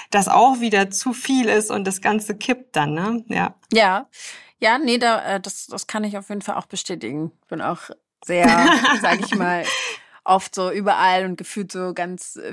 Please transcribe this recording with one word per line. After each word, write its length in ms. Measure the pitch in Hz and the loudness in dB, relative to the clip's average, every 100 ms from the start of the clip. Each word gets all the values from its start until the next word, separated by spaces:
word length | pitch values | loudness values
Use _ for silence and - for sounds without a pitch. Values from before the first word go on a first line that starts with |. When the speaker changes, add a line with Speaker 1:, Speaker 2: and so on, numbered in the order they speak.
| - | -2
Speaker 1:
das 180 | 208 185 | 0 4
auch 320 | - 247 254 | 6 6 4
wieder 300 | 233 202 196 | 2 2 2
zu 240 | - 262 | 0 -4
viel 360 | 226 - 269 220 | -4 0 2 4
ist 200 | 208 208 | 2 2
und 160 | 208 190 | -2 -2
das 160 | 196 | -2
Ganze 340 | - 214 208 208 | 0 0 -2 -6
kippt 400 | - 254 - 156 | -2 -4 -2 -2
dann, 200 | 147 156 | -2 -2
ne? 280 | 196 233 220 | -2 -4 -4
Ja. 260 | 190 - - _ | -2 -2 -6 _
Speaker 2:
Ja. 360 | 220 202 190 277 - - - - _ | 4 4 2 -4 -14 -16 -16 -20 _
Ja, 180 | 214 247 | 0 2
nee, 200 | 285 240 | 2 2
da, 380 | 240 226 - 196 | 2 2 0 -4
äh, 40 | |
das, 260 | 190 - - | -4 -12 -12
das 200 | 208 - | -12 -8
kann 180 | 214 214 | -4 -4
ich 120 | 202 | -6
auf 120 | 190 | -8
jeden 120 | 208 | -10
Fall 140 | 190 - | -6 -8
auch 120 | - | -6
bestätigen. 680 | 190 - 175 110 147 160 - _ | -10 -8 -8 -6 -6 -8 -10 _
Bin 120 | 170 | -6
auch 180 | 123 170 - - _ _ | -6 -6 -10 -20 _ _
sehr, 240 | - 180 170 | -4 2 6
Speaker 1:
<laughs> 540 | 170 285 302 262 247 | 6 6 4 4 2
Speaker 2:
sag 180 | 214 - | 2 0
ich 160 | 233 208 | 0 -2
mal, 300 | 180 175 160 523 494 453 - - | 0 0 -2 -6 -6 -10 -16 -12
oft 320 | - 190 - - | 0 2 0 -4
so 160 | 185 | -4
überall 540 | 190 202 170 185 185 190 | -2 0 4 4 4 0
und 100 | 180 | -4
gefühlt 340 | 180 - 196 | -8 -8 -8
so 240 | 185 185 | -6 -6
ganz 460 | 175 175 180 - - - | -6 -6 -8 -12 -14 -14